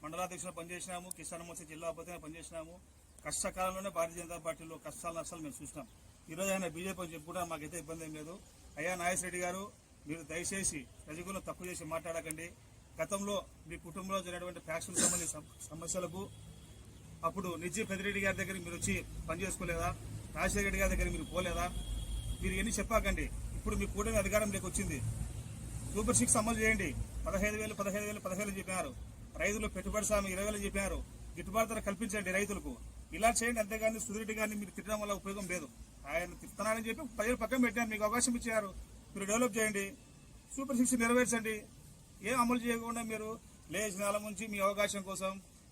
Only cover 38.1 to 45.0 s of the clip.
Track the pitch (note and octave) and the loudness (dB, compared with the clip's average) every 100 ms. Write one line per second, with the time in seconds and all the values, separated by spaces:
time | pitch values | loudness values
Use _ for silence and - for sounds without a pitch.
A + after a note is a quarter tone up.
38.1 | A#3+ B3+ A#3+ A#3 A3 G3 - - - - | 4 4 4 2 2 0 -4 -12 -16 -10
39.1 | G3 G3 A3+ B3 A3 G#3+ G3 G3 - - | -4 2 4 4 4 4 2 -2 -6 -18
40.1 | - - - - C4 C4+ A#3+ B3+ B3 A#3 | -20 -20 -20 -10 -4 2 4 6 6 8
41.1 | B3 A#3+ A#3 G#3+ G#3+ - - - - - | 8 6 4 2 -2 -6 -16 -18 -18 -18
42.1 | - G3 B3+ A#3+ B3 A#3+ A#3 A#3 A#3 A3 | -6 2 4 6 4 4 0 0 -2 -2
43.1 | G#3+ A3 A3+ - - - F3+ G#3+ F#3 G3+ | -2 -4 -6 -12 -16 -4 -2 0 0 2
44.1 | G#3 G#3+ F#3+ A3 G3+ G3 G3+ G3+ G3+ | 2 0 -6 -2 4 4 4 2 0